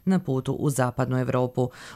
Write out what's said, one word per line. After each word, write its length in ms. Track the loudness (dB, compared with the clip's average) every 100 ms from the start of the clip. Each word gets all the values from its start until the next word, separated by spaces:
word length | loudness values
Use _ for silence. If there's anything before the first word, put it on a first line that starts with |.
| 0
na 140 | 2
putu 340 | 2 -2 -2
u 160 | -2 0
zapadnu 500 | 2 0 0 0 0
Evropu. 500 | 0 0 0 0 -2 -4 -18